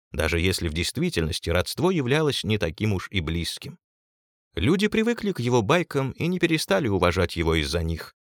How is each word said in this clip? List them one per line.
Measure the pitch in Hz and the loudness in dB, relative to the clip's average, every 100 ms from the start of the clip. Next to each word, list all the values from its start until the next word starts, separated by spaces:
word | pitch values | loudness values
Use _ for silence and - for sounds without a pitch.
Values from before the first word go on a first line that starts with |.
| _ | _
даже | - 78 85 | -4 0 2
если | 90 90 85 | 2 0 -2
в | |
действительности | 76 85 - 147 - 78 - - | -2 -2 -2 -2 0 -2 -4 -2
родство | 87 - - 170 | -2 -2 0 0
являлось | 180 123 147 151 - | 0 0 0 0 -2
не | - 107 | -2 0
таким | 82 80 107 | 0 -2 -2
уж | 95 - | -2 -2
и | 98 | -4
близким. | 76 85 82 - 135 160 _ _ _ _ _ _ _ - | -2 -2 -4 -8 -12 -16 _ _ _ _ _ _ _ 0
Люди | 101 190 208 | 2 4 2
привыкли | 208 220 233 208 | 2 0 0 -2
к | 175 | -2
его | 120 123 | 2 2
байкам | 101 170 160 139 131 | 4 2 0 -2 -4
и | - 160 | -2 -4
не | 180 | 0
перестали | 160 156 - 196 127 | 0 0 0 0 2
уважать | 98 87 87 87 85 | 4 4 4 0 0
его | 80 82 | 2 2
из-за | 71 82 | 2 -2
них, | 82 82 - _ _ | -2 -4 -8 _ _